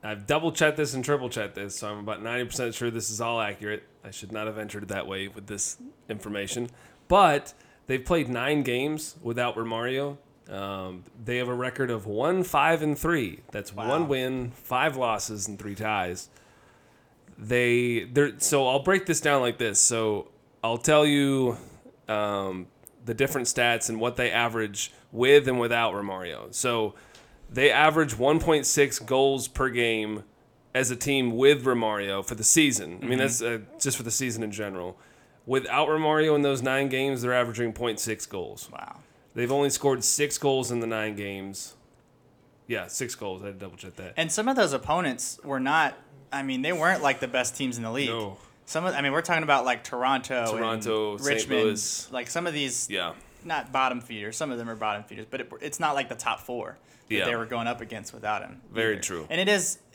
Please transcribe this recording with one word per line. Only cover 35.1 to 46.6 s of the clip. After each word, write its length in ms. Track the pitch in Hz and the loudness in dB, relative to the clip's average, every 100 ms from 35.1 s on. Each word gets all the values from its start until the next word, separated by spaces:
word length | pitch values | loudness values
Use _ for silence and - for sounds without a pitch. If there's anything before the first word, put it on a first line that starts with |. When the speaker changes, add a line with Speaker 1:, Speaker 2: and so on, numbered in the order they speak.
| - _ _ | -20 _ _
Speaker 1:
Without 440 | - 131 127 131 151 | -2 0 2 0 2
Romario 480 | 156 156 156 156 147 | 2 4 4 4 4
in 60 | |
those 200 | 143 135 | 4 2
nine 260 | 131 135 139 | 2 2 2
games, 340 | 131 139 131 | 0 0 0
they're 120 | 123 | 2
averaging 380 | 123 120 110 120 | 2 2 0 -4
point 260 | 107 120 104 | -2 -4 -2
six 260 | 113 107 - | -4 -6 -6
goals. 420 | 98 82 50 - | -8 -8 -10 -16
Speaker 2:
Wow. 260 | - - - - _ _ | -14 -14 -16 -20 _ _
Speaker 1:
They've 160 | - 120 | -4 0
only 200 | 139 143 | 2 2
scored 340 | - 143 131 | 2 2 2
six 340 | - - 147 - | 0 0 0 0
goals 320 | 143 135 123 | 0 0 0
in 80 | 120 | -2
the 60 | 113 | -2
nine 300 | 110 107 101 | -2 -4 -4
games. 580 | 101 98 98 98 - - _ _ _ _ _ _ _ _ - | -8 -8 -10 -12 -14 -16 _ _ _ _ _ _ _ _ -6
Yeah, 180 | 113 95 | -6 -6
six 280 | - 123 - | -8 -8 -6
goals. 260 | 104 92 | -8 -8
I 40 | 101 | -10
had 120 | 98 | -12
to 60 | 95 | -16
double 100 | 92 | -16
check 200 | 95 - | -18 -14
that. 160 | 92 - | -10 -4
Speaker 2:
And 140 | 160 | -2
some 160 | - 220 | 0 0
of 60 | 262 | 2
those 160 | 185 | 2
opponents 680 | 135 - 165 180 - - - | 2 0 0 0 -4 -8 -10
were 160 | 147 135 | -6 -2
not, 400 | 131 156 147 - - - - | 2 2 2 -2 -20 -20 -10
I 100 | 139 | -6
mean, 200 | 135 127 | -4 -2